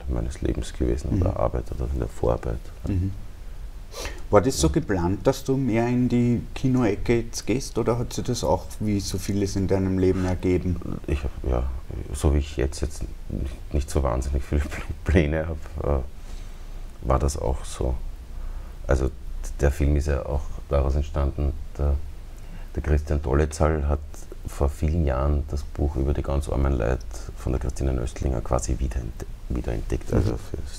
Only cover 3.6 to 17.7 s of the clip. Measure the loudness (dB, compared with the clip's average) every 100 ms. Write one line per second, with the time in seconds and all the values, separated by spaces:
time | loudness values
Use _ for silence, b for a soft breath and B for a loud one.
3.6 | -10 -10 -10 B B B B 6 6 4
4.6 | 2 2 2 2 2 2 2 2 0 2
5.6 | 4 2 2 2 4 4 4 2 0 -2
6.6 | 2 4 4 2 2 2 2 -4 0 0
7.6 | 0 0 2 2 0 -2 -2 0 2 2
8.6 | 0 -4 0 0 0 -4 0 0 2 2
9.6 | 2 4 4 4 4 4 2 2 2 2
10.6 | 2 -2 -2 -4 -2 -2 -2 -4 0 2
11.6 | 0 -2 -6 -8 -6 2 4 4 2 0
12.6 | -2 0 -4 -4 -6 -8 -6 -4 -4 -6
13.6 | -4 -2 0 2 2 2 0 0 2 0
14.6 | 0 -4 -6 -6 4 6 6 2 0 -4
15.6 | -6 -4 2 2 0 -8 B B B B
16.6 | B B B -6 2 4 4 0 0 -2
17.6 | -2